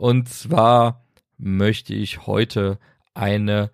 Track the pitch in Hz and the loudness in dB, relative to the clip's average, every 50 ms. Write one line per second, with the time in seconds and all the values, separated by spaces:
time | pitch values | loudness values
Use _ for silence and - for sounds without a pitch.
0 | - 120 123 127 123 - - - - - 170 113 113 117 120 120 117 117 120 - | 0 2 2 2 -2 -4 -12 -16 -8 -2 2 4 6 6 6 6 4 2 0 -6
1 | _ _ _ _ _ _ _ - - 95 95 95 101 107 107 - - - 104 104 | _ _ _ _ _ _ _ -10 -6 -4 0 2 2 0 0 -2 -6 -8 -8 -8
2 | 104 - - - - 104 101 104 113 - - 107 98 98 98 - _ _ _ _ | -6 -8 -10 -10 -6 -4 -2 -2 -2 -2 -2 -2 -2 -2 -4 -6 _ _ _ _
3 | _ _ _ - 104 101 104 104 104 104 104 104 104 104 | _ _ _ -6 -2 -2 -2 -2 0 0 0 -2 -2 -4